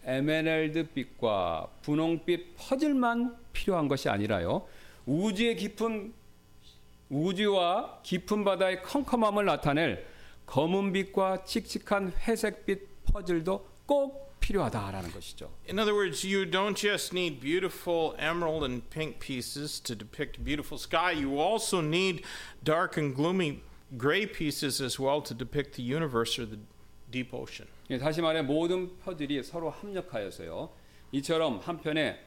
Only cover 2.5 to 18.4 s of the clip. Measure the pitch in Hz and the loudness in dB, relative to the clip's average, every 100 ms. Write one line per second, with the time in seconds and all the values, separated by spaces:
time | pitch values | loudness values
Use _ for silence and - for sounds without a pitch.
2.5 | - - 269 302 269 240 233 240 - - | -14 -2 2 4 4 4 2 0 -4 -8
3.5 | - - 180 143 135 139 101 104 98 85 | -2 2 2 4 2 2 0 2 2 2
4.5 | 156 - - - - - 151 214 196 233 | 0 -2 -16 -20 -12 -2 2 2 2 2
5.5 | 226 208 - 226 220 208 - - - - | 2 -4 -2 -2 -2 -6 -14 -20 -20 -20
6.5 | - - - - - - 139 175 185 208 | -20 -20 -20 -20 -20 -6 0 0 2 4
7.5 | 196 175 196 302 - - 185 - 214 196 | 4 4 2 -2 -10 -4 -4 0 2 2
8.5 | 185 190 185 - 285 262 247 220 202 196 | 4 2 2 -2 -2 0 4 4 4 4
9.5 | 147 160 147 160 95 - - - - - | 4 4 4 2 0 -6 -16 -18 -18 -2
10.5 | 131 160 196 196 185 190 - 190 185 - | 2 4 4 2 0 0 2 2 0 -2
11.5 | 226 - 214 - 202 190 - - 226 214 | -4 -2 -8 0 0 2 0 2 2 0
12.5 | 202 - 196 - - - 208 175 170 165 | -2 -2 -2 -4 -4 2 2 4 0 2
13.5 | 196 - - - 285 277 277 - - - | -2 -4 -12 2 4 4 -4 -14 -2 2
14.5 | 196 139 110 98 95 85 95 - - - | 2 2 -2 -4 -6 -8 -8 -12 -12 -12
15.5 | - - 190 214 208 190 143 190 196 185 | -14 -6 0 2 4 2 0 0 2 2
16.5 | 180 208 202 208 190 - 180 175 135 135 | 2 2 2 2 2 0 -2 -2 -2 0
17.5 | 175 185 - 180 165 156 - 151 170 | 0 0 -4 0 2 2 0 -2 0